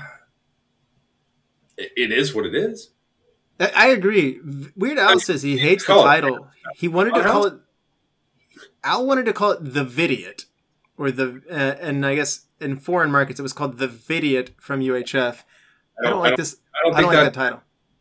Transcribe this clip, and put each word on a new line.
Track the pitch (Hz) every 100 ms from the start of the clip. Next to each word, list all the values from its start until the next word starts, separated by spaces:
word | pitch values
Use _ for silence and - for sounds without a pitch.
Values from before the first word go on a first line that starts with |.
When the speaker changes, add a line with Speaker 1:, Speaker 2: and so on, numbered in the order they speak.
| 127 - _ _ _ _ _ _ _ _ _ _ _ _ _ _ _ -
Speaker 1:
It, | 98 -
it | 113
is | 117 147
what | 110 -
it |
is. | - 214 - - _ _ _ _ _ _ -
Speaker 2:
I, | 190
I | 185 240
agree. | 247 185 214 139 127
V-, | 156 139 135 -
Weird | 233 294
Al | 202
Speaker 1:
I |
mean, | 180
Speaker 2:
says | - 147
he | 143 131
hates | 147 185
the | -
Speaker 1:
call | 196
it. | 139
Speaker 2:
title. | 156 143 127 - _ - -
He | 170
wanted | 165 220
to | -
Speaker 1:
What | 202
Speaker 2:
call | 208 196
Speaker 1:
else? |
Speaker 2:
it. | - _ _ _ _ _ _ _ _ _ - - _ 135
Al | 190 262
wanted | 269 226
to |
call | 196 208
it | 175 147
The | 131
Vidiot, | 131 123 190 120 90 - - _ _ _ _ -
or | 139
the, | 127 131 123 -
uh, | 165 135 143
and | 165 139 139
I |
guess | 143 143 - _ -
in | 147 135
foreign | - 180 156
markets | 139 135 127
it |
was | 139
called | - 143 120
The | 131
Vidiot | 113 - 165 151 127 127 -
from | - 139
U | 131 127
H | 123
F. | 135 123 120 _ _ _ _ _ -
Speaker 1:
I | 120
Speaker 2:
I |
don't |
Speaker 1:
don't, | 147
Speaker 2:
like | 139
Speaker 1:
I |
don't, | 131
Speaker 2:
this. | 151 - _
Speaker 1:
I | - 165
don't |
Speaker 2:
I | 160
don't | 175
Speaker 1:
think |
Speaker 2:
like | 160
Speaker 1:
that | 139
Speaker 2:
that | 131
title. | 127 113 _ _ _ _